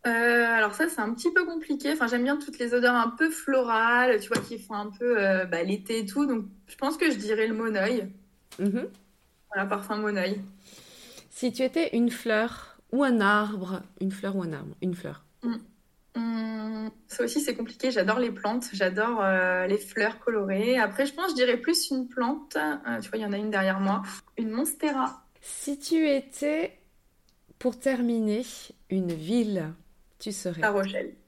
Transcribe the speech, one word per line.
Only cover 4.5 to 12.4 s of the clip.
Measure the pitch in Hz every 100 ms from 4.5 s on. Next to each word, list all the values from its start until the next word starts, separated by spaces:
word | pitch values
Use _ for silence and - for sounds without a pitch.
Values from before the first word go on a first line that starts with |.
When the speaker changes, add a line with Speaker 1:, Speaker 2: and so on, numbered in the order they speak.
| 226
Speaker 1:
font | - 208
un | 208
peu, | 196 240 226
euh, | 196 190 185
bah, | 170
l'été | 180 202 - 226
et | 196
tout. | 285 285
Donc, | 233 196 - _
je | -
pense | 269 320
que | 339
je | 226
dirais | 208 220 220
le | 220
Moneuil. | 226 202 196 240 190 - _ _ _ -
Speaker 2:
Mhm. | 202 214 294 - _ _ _ _ _
Speaker 1:
Voilà, | 196 196
parfum | 202 196 214
Moneuil. | 214 202 185 202 - - - - - - - - -
Speaker 2:
Si | - 254
tu | -
étais | 262 330 330 233
une | 240
fleur | 233 233 214